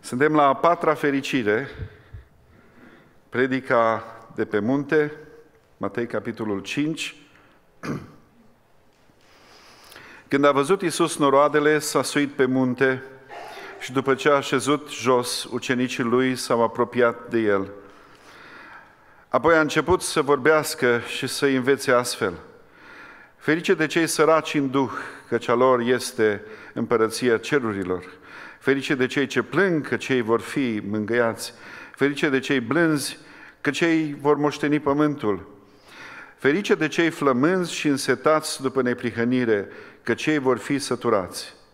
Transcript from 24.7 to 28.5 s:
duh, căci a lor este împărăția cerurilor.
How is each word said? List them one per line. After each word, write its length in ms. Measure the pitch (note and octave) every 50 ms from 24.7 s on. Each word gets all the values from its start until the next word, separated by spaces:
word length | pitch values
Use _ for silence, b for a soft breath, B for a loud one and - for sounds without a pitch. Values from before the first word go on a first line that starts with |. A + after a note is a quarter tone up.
duh, 200 | B2+ C#3 C3+ A2+ - B B B B B B B
căci 200 | A#2 A#2 - -
a 60 | A#2+
lor 260 | A#2+ B2+ C3 B2+ A#2+
este 640 | A#2 A#2+ B2 B2 A#2+ - - - A2 G#2+ G#2 G2+ B B B B B B B
împărăția 640 | - A#2 A2+ - A2+ A2 A2 A2 - B2+ B2 A2+ G#2+
cerurilor. 800 | - - D3+ C#3+ B2 A2+ G#2 G2 F#2+ F2 F#2 F2+ E2+ - - - B B B B B B